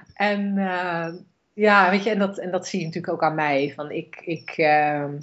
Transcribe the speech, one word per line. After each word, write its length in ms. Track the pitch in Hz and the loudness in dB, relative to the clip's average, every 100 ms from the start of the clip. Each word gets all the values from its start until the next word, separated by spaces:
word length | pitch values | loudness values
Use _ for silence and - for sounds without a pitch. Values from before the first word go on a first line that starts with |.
| - | -14
En, 440 | - 202 202 202 196 | -4 -2 0 -2 -2
eh, 500 | 190 180 180 165 165 175 - _ _ | -2 -2 -4 -4 -6 -10 -18 _ _
ja, 360 | - 208 202 180 | 0 4 6 6
weet 140 | 196 | 4
je, 60 | 220 | 2
en 100 | 202 | 0
dat, 180 | 196 - | 0 -2
en 140 | 180 | -4
dat 160 | 180 - | -4 -4
zie 120 | 190 | -6
je 60 | 160 | -6
natuurlijk 280 | 165 175 | -6 -6
ook 100 | 165 | 0
aan 120 | 160 156 | 0 0
mij. 380 | 151 139 143 151 | 0 2 0 -4
Van 160 | 147 | -10
ik, 300 | 165 - - - | -10 -10 -14 -10
ik, 240 | 160 - | -10 -6
ehm, 600 | - 156 151 147 147 143 147 | 0 4 4 4 0 -4 -8